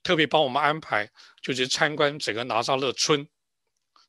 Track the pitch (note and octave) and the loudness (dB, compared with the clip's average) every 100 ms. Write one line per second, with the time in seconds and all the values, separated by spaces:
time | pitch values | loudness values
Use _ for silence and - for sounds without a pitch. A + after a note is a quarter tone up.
0 | - F3 D3+ D#3+ C#3+ C3 D3 D#3 - G#2+ | -2 0 2 2 2 2 2 0 -2 -2
1 | G#2 - - _ - B2+ C3 - D#3 D3+ | -2 -10 -20 _ -6 -2 -2 0 0 2
2 | D3 D3 - G#2+ B2 A2 A#2+ C3+ C3+ A2+ | 0 0 -4 -4 -2 -2 0 0 0 -2
3 | - D3 D3 _ _ _ _ _ _ _ | 0 0 0 _ _ _ _ _ _ _